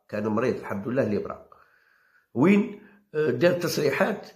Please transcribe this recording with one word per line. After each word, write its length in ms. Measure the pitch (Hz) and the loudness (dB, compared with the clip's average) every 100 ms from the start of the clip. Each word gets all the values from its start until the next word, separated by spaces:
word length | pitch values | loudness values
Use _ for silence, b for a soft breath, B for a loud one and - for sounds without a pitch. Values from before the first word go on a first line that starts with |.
| _ | _
كان 180 | 104 107 | -6 -2
مريض، 280 | 107 123 | 0 0
الحمد 340 | - - 104 98 | -2 -6 -8 -4
لله 140 | 127 | -2
اللي 160 | 110 101 | 0 -2
برا. 300 | - - - b b b b b b b b | -4 -10 -16 b b b b b b b b
وين، 540 | 113 160 202 - - B B _ | 2 4 6 2 -6 B B _
آه، 160 | 151 151 | -2 -2
دار 300 | 120 170 180 | 2 2 2
تصريحات، 720 | 165 - 147 - 247 208 - | -2 0 0 0 0 -2 -10